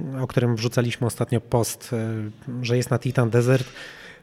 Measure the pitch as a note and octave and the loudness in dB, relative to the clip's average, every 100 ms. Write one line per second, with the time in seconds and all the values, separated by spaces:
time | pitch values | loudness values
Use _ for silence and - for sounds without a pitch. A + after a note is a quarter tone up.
0 | D3+ C3 B2+ - A#2+ A2 A#2 - A#2+ - | -6 -6 -2 0 2 0 0 0 0 0
1 | A#2 - A#2+ A#2 - B2 A2 - - A#2 | -2 -2 0 0 2 0 0 -4 -6 -4
2 | A2+ A2 G#2+ - - B2 A#2+ B2 A#2+ A#2+ | -2 -4 -6 -10 -10 -6 0 0 2 0
3 | C3 C3 A#2 A#2+ A#2+ C3 - - - - | 2 2 4 4 4 4 2 -10 -16 -16
4 | - - | -20 -18